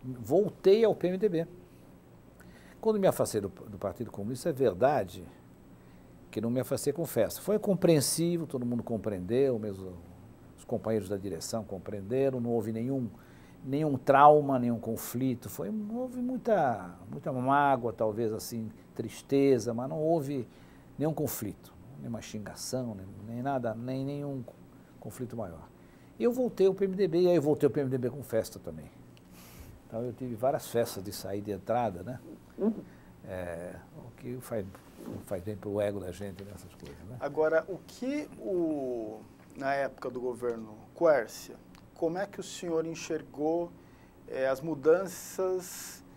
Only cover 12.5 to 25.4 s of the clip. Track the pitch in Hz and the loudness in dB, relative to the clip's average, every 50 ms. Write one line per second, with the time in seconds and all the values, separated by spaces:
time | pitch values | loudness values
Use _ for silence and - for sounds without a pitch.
12.5 | 117 117 101 110 110 113 117 127 139 135 123 107 - - - - - - - - | 0 0 0 0 -2 -2 -2 -2 -2 -2 -2 -4 -6 -12 -18 -20 -20 -20 -20 -20
13.5 | - - - 131 135 147 156 151 139 131 - - 135 135 143 147 151 151 143 139 | -20 -14 -6 -4 -2 0 2 2 0 2 4 6 10 12 12 12 12 10 8 4
14.5 | 135 127 120 120 117 110 - 113 113 - - - - 120 131 131 123 120 - 110 | 2 2 2 2 0 0 -2 -4 -4 -4 -6 -6 -4 -2 0 0 0 -2 -6 -8
15.5 | - - 156 196 220 214 208 208 226 240 254 254 240 254 247 247 254 226 - 240 | -8 -6 -6 -4 -4 -6 -6 -6 -6 -6 -6 -6 -4 -4 -4 -4 -4 -2 2 2
16.5 | 214 190 156 131 113 98 90 87 85 - - - 139 147 - 165 135 127 123 131 | 4 4 4 4 2 0 -4 -10 -12 -14 -14 -12 -12 -8 -6 -4 -2 0 2 4
17.5 | 139 143 143 139 135 123 117 117 107 - 117 110 104 113 120 107 110 - - - | 4 6 6 6 4 4 2 -2 0 0 0 0 2 0 0 0 -2 -2 -6 -6
18.5 | 120 117 110 107 - - - - - - 113 110 - - - - 139 139 139 139 | -6 -6 -6 -8 -10 -14 -18 -12 -8 -8 -8 -6 -8 -12 -4 0 4 4 6 6
19.5 | 135 117 101 120 113 117 123 139 160 160 151 160 170 165 139 139 147 131 113 - | 6 4 4 0 -4 -4 -4 -6 -4 -2 2 2 2 2 0 -2 -4 -6 -6 -8
20.5 | - - - - - - - - - - 139 160 156 - 151 127 - - 110 101 | -12 -20 -20 -20 -20 -20 -20 -18 -6 -2 -2 -2 0 0 -2 -4 -4 -4 -6 -8
21.5 | - - - - - - - - 135 143 139 123 117 107 - - - 110 101 90 | -8 -10 -14 -20 -20 -20 -20 -18 -16 -14 -10 -8 -8 -8 -8 -10 -10 -10 -10 -10
22.5 | 85 - - - - 127 127 117 107 95 92 95 101 98 101 110 117 120 123 139 | -10 -10 -8 -6 -4 -4 -4 -6 -8 -10 -12 -14 -14 -14 -12 -10 -8 -6 -4 -2
23.5 | 139 131 120 113 110 113 120 127 131 135 135 139 147 143 143 143 139 135 117 - | -2 -2 -2 -2 -4 -4 -4 -4 -4 -4 -4 -4 -6 -6 -6 -6 -6 -8 -8 -10
24.5 | - - - - - - - - - - - 110 - - 127 113 117 117 | -14 -18 -20 -20 -20 -20 -20 -20 -20 -16 -14 -14 -10 -8 -8 -8 -6 -8